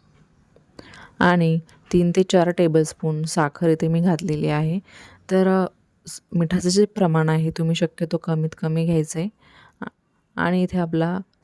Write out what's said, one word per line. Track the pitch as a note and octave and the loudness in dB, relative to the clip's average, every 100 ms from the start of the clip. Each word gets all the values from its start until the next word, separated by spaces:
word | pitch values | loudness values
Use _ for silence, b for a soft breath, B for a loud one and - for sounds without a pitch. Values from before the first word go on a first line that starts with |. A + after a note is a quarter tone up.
| _ _ _ _ _ _ _ - B B B B | _ _ _ _ _ _ _ -20 B B B B
आणि | F3+ F3 E3 D#3+ - b - | 2 4 2 0 -4 b -2
तीन | F3+ F3 F3 | 2 2 2
ते | |
चार | F#3 F#3 E3+ | 2 2 2
टेबलस्पून | F3 E3+ D#3+ D#3 - D#3+ D#3 | 2 2 2 0 -2 -6 -4
साखर | D#3+ - D3 - E3+ | -4 -2 -2 0 0
इथे | D#3+ D#3+ | 2 0
मी | E3 | 0
घातलेली | F3 D#3 F3+ D3+ D#3 | 0 0 -2 -2 -2
आहे. | D3+ D#3+ F3+ - B B B - | -2 -2 -4 -8 B B B -4
तर, | F#3+ F#3+ | 0 2
अ, | F#3+ F3+ - _ _ - | 2 -2 -6 _ _ -18
स-, | - _ | -18 _
मिठाचं | E3+ E3 F3+ F3+ | -2 0 0 0
जे | F#3+ | 2
प्रमाण | G#3 - F3+ D#3+ D#3 | 2 2 0 2 2
आहे | D#3+ D#3+ | 0 -2
तुम्ही | D#3+ E3 | -2 -2
शक्यतो | E3 E3 - E3 E3 | 0 -2 -4 -6 -4
कमीत | - D#3+ D#3+ - | -2 -2 -4 -4
कमी | E3 D#3+ | -4 -2
घ्यायचं | E3 E3 D#3 D#3+ | 0 0 -2 -4
आहे. | G3 - b b b b | -8 -10 b b b b
आ-, | - - _ _ _ - | -16 -18 _ _ _ -4
आणि | E3 F#3 | -2 0
इथे | F3+ F#3 | 0 -2
आपला | E3 D#3+ E3 F#3 - _ | -2 -2 -2 -4 -8 _